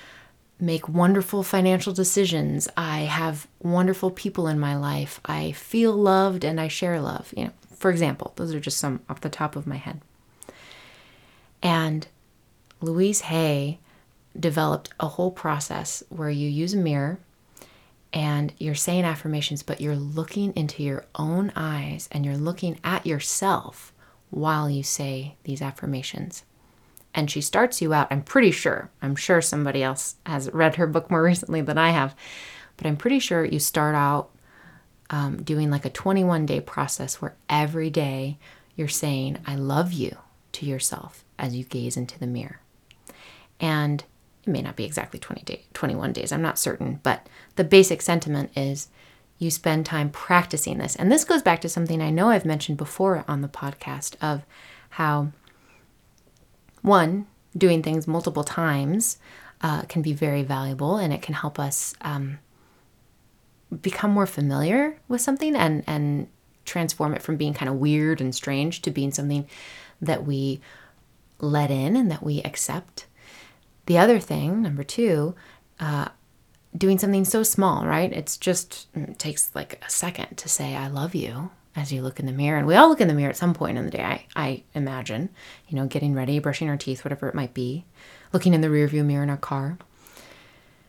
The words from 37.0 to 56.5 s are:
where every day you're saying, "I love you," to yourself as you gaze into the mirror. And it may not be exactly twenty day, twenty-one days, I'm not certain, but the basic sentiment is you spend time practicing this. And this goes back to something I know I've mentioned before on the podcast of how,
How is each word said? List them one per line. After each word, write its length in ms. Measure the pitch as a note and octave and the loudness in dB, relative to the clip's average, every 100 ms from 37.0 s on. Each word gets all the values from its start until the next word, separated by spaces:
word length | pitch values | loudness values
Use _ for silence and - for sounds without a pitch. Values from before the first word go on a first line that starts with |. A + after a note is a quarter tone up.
| C3+ - | -6 -8
where 140 | D3 - - | -8 -10 0
every 400 | D3 D3+ D#3+ D#3+ | 0 2 0 -2
day 500 | D#3 C#3+ C3+ C3+ C#3+ - - _ - | 0 0 -2 -6 -8 -14 -20 _ -6
you're 120 | D3 | -4
saying, 500 | - D3+ C3+ C3 D3 - | -2 -2 -2 -2 -4 -6
"I 100 | C#3 | -4
love 360 | C3+ C#3+ F3+ | 0 0 0
you," 260 | E3+ - - - _ _ | 0 -4 -6 -20 _ _
to 120 | - C#3+ | -10 -6
yourself 600 | C3 - - - - _ - | -4 -4 -6 -14 -20 _ -8
as 160 | C3+ | -6
you 120 | B2 B2+ | -6 -6
gaze 320 | B2+ A#2+ B2 | -6 -4 -6
into 200 | B2 - | -8 -8
the 100 | B2 | -6
mirror. 340 | A#2+ - - _ _ _ - - - - - - - | -6 -8 -14 _ _ _ -20 -20 -20 -20 -20 -20 -4
And 440 | E3 D3+ D3 D3 - _ _ _ - | -2 0 0 -2 -6 _ _ _ -4
it 20 | |
may 120 | C3+ | -4
not 160 | B2+ A#2 | -4 -6
be 80 | G#2+ | -6
exactly 340 | D3+ - - | -6 -8 -10
twenty 240 | - - | -12 -12
day, 220 | - - _ | -12 -14 _
twenty-one 400 | - C#3 - C3 | -6 -4 -2 -4
days, 180 | - - | -4 -4
I'm 100 | D3+ | -2
not 160 | E3 - | -2 -2
certain, 440 | - - C#3+ C#3+ | -2 -2 -6 -2
but 240 | - - - - - - | -2 -2 -4 -20 -10 -2
the 80 | E3 | 8
basic 360 | F#3+ F#3+ E3 | 10 10 4
sentiment 500 | - E3+ D#3 D3 C#3+ - | 0 0 0 -2 -2 -4
is 320 | C#3 C#3 - _ - _ _ - | -4 -4 -10 _ -20 _ _ -4
you 140 | E3 | -4
spend 340 | D#3 E3 D#3 D#3 | 0 0 0 0
time 240 | D#3+ D3 | -2 -2
practicing 680 | - - F3 E3+ F3 - - | -4 4 4 4 -4 -4 -4
this. 180 | - - | -4 0
And 160 | F3+ | 4
this 140 | D4+ - | 4 4
goes 160 | E4 | 4
back 180 | G3 E3+ | 4 2
to 80 | E3+ | 0
something 320 | F3 E3 D#3+ | -2 0 0
I 80 | D#3 | 0
know 200 | D#3+ G#3+ | 2 4
I've 160 | G#3 D#3+ | 4 2
mentioned 320 | D#3 - D3 | -2 -2 -4
before 480 | D3 - F#3+ E3+ - | -4 0 2 2 0
on 140 | C#3+ | -4
the 80 | C#3 | -4
podcast 680 | - C#3 C#3 - C3+ - - | -8 -10 -10 -10 -10 -10 -6
of 240 | D#3 C#3+ - - - - - | -4 -4 -6 -20 -20 -20 -14
how, 420 | - D#3 D3 D3 - _ _ _ _ _ _ _ _ _ _ _ | -2 0 2 0 -6 _ _ _ _ _ _ _ _ _ _ _